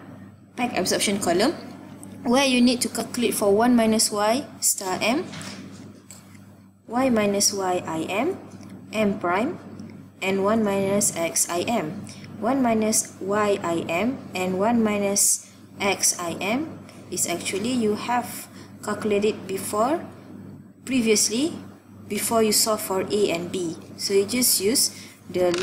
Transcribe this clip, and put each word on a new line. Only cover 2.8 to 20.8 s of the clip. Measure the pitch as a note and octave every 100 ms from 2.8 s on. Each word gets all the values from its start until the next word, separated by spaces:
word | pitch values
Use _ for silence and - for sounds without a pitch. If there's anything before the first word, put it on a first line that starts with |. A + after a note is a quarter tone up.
to | A3
calculate | - - - A#3+
for | - G3+
one | G3+ B3 A#3+
minus | A3 A3 -
y | G#3 G#3+ B3+ - -
star | - - F#3+ F3+
m, | G3+ D4 - - - - - - - - - - - - - - - _ -
y | A#3 C4
minus | A3+ G3+ G3+ G3+
y | G3+ F#3 F3+ -
I | D#3+ -
m, | G3 D#4 G4 - - - - -
m | A3 G#3 -
prime, | F3 F#3 C4+ - - - - - - -
and | F#3 F#3+
one | G3 A3+
minus | G3+ G3 G3 G3+ G3+
x | E3+ E3 - -
I | F3 -
m. | A#3 D3+ - - - - -
One | A#3+ C4+ A#3+
minus | A3 G#3+ A3 - -
y | F#3+ G#3 G#3 G3
I | E3+ E3+ -
m | E3+ A3+ C4+ -
and | F#3 F#3 F#3
one | G#3+ A#3+
minus | G#3+ G#3 G3+ G3+ - - - - - -
x | G3+ F#3+ - -
I | E3+ E3
m | F#3 B3+ D#4+ - - - -
is | - -
actually | E3+ - F#3+ A#3
you | B3+ G#3+
have | G#3 - B3 A#3 - - - - -
calculated | - G3+ G#3+ G3+ G#3+ - F#3+
before, | F#3+ - G#3+ B3 E4 - - - - - - - -